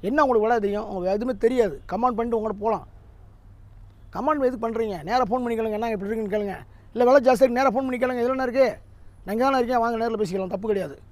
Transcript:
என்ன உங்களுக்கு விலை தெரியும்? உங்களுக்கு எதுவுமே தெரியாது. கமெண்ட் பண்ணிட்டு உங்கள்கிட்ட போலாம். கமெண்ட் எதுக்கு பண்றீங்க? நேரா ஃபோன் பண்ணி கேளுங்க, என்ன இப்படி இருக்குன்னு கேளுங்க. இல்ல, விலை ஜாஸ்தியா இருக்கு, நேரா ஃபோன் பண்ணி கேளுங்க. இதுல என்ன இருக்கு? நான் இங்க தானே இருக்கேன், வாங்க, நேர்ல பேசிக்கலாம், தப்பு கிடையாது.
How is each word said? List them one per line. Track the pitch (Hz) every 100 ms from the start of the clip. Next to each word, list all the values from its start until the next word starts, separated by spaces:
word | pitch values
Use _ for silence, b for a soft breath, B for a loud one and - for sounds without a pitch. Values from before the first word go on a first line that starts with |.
என்ன | 185 285
உங்களுக்கு | 285 233 214
விலை | 233
தெரியும்? | 202 208 208
உங்களுக்கு | 196 180
எதுவுமே | 208 240 220
தெரியாது. | 226 254 214 143 -
கமெண்ட் | 190 247 226
பண்ணிட்டு | 233 226
உங்கள்கிட்ட | 214 202
போலாம். | 208 202 - - - - - - - - - - - - -
கமெண்ட் | - 262 302
எதுக்கு | 254 254 226
பண்றீங்க? | 226 226 180
நேரா | 156 247
ஃபோன் | 214 247
பண்ணி | 240 226
கேளுங்க, | 226
என்ன | 214 233
இப்படி | 214 196
இருக்குன்னு | 220 214 208
கேளுங்க. | 202 180 - b b
இல்ல, | 220
விலை | 247 277
ஜாஸ்தியா | 247 240
இருக்கு, | 262
நேரா | 240 269
ஃபோன் | 233 262
பண்ணி | 247
கேளுங்க. | 254 247
இதுல | 240
என்ன | 262
இருக்கு? | 262 247 247 - - b b b
நான் | 190
இங்க | 214
தானே | 262 269
இருக்கேன், | 233 247
வாங்க, | 226 233
நேர்ல | 226
பேசிக்கலாம், | 220 202 190 185
தப்பு | 185 214
கிடையாது. | 202 160 139 -